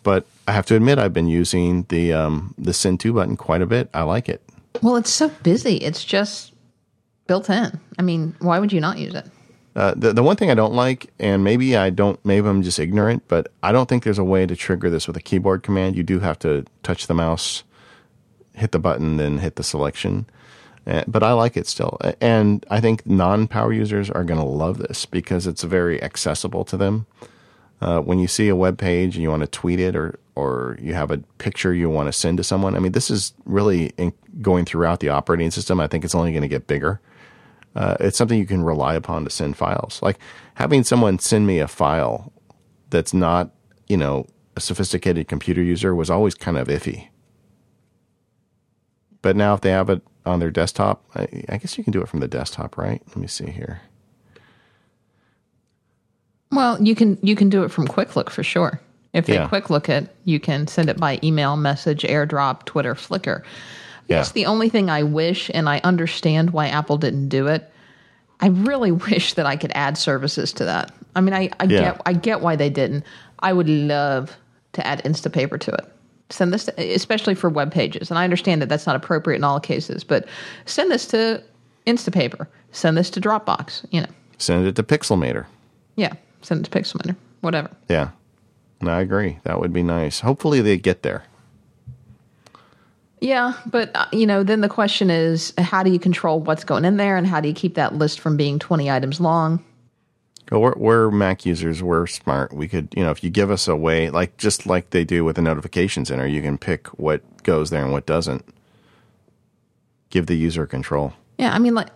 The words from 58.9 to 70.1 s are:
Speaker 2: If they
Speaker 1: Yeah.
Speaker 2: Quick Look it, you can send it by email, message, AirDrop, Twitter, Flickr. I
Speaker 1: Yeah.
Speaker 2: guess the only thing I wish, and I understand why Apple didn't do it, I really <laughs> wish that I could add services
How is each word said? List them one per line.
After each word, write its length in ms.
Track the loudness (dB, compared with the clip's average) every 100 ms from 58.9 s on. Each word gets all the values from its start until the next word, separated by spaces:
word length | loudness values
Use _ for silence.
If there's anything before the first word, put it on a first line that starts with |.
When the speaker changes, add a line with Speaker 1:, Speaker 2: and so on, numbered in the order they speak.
| _ _
Speaker 2:
If 120 | -2 2
they 80 | 2
Speaker 1:
Yeah. 120 | 2
Speaker 2:
Quick 220 | -2 0
Look 200 | 0 2
it, 240 | -2 -2 -8 0
you 140 | 0
can 280 | 0 -2 -2
send 220 | 0 0
it 80 | 0
by 220 | -2 0
email, 320 | 0 2 2 0
message, 460 | 0 0 -2 -2
AirDrop, 640 | 0 0 0 0 -2 -2 -6
Twitter, 300 | -4 -2 -4
Flickr. 460 | -6 -6 -4 -6
I 20 | -8 -20 -20 -20 -20 -12 -2
Speaker 1:
Yeah. 100 | 0
Speaker 2:
guess 120 | 0
the 140 | 0 0
only 240 | 2 2
thing 200 | 2 2
I 140 | 2
wish, 460 | 0 0 0 -2 -4
and 140 | -2 0
I 100 | 2
understand 680 | 2 2 0 0 2 4 2
why 160 | 2 0
Apple 300 | -2 0 0
didn't 320 | 0 0 0
do 180 | 0 2
it, 240 | 0 -4 _ -20 _ _ _ _ 0
I 60 | 4
really 440 | 4 2 2 2
<laughs> 180 | 2 2
wish 240 | 0 0
that 120 | 0 0
I 100 | 0
could 160 | -4
add 240 | -2 -2 -2
services 560 | -2